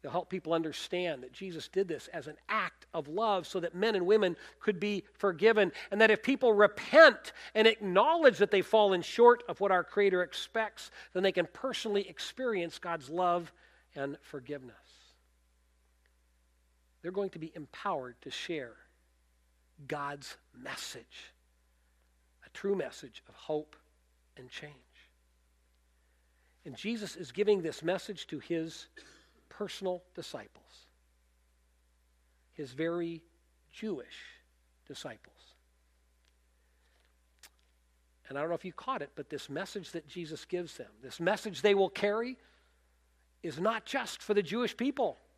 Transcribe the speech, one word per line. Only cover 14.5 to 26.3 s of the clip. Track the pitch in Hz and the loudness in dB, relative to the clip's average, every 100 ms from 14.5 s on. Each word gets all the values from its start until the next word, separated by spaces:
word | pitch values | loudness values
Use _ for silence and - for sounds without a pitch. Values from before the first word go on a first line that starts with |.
| 143 127 110 _ - - _ _ _ _ _ _ _ _ _ _ _ _ _ _ _ _ _ _ _ | -12 -12 -20 _ -20 -20 _ _ _ _ _ _ _ _ _ _ _ _ _ _ _ _ _ _ _
They're | 165 | -8
going | 185 196 | -4 -6
to | 185 | -6
be | 160 | -14
empowered | 170 143 - 202 165 127 120 | -14 -16 -10 -4 -4 -6 -14
to | - | -14
share | - - 165 120 110 - _ _ _ _ _ _ _ _ _ 139 | -12 -6 -8 -8 -16 -20 _ _ _ _ _ _ _ _ _ -10
God's | 151 143 143 139 - _ - | -6 -6 -8 -14 -20 _ -18
message, | 131 - - 131 - - - _ _ _ _ _ _ _ _ _ _ _ | -14 -12 -12 -14 -18 -20 -20 _ _ _ _ _ _ _ _ _ _ _
a | - | -20
true | - 196 | -8 -4
message | 196 131 - 131 - _ | -2 -4 -10 -20 -20 _
of | - | -20
hope | - 151 151 - _ _ _ _ _ - | -6 -6 -6 -20 _ _ _ _ _ -20
and | 127 | -18
change. | - 151 139 _ _ _ _ _ _ _ _ _ _ _ _ _ _ _ | -18 -18 -20 _ _ _ _ _ _ _ _ _ _ _ _ _ _ _